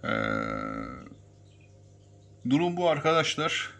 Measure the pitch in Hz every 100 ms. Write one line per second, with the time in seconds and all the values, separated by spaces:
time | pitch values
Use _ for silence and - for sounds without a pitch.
0 | - 57 55 55 55 55 55 55 57 64
1 | - - - - - - - - - -
2 | - - - - 120 139 175 175 175 143
3 | 160 160 156 - 156 - - -